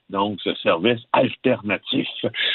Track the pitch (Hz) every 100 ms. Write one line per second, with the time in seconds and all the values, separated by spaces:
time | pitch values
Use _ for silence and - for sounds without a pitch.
0 | - 98 101 95 95 - 104 85 104 113
1 | - - 117 - 131 113 101 92 - -
2 | - - - - -